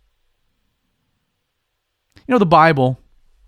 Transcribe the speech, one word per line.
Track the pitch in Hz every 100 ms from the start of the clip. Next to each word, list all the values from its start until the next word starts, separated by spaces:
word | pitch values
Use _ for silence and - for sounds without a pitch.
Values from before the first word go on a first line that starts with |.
| _ _ _ _ _ _ _ _ _ _ _ _ _ _ _ _ _ _ _ _ _ _ -
You |
know, | 254
the | 180
Bible | 160 160 143 127 120 _ _ _ _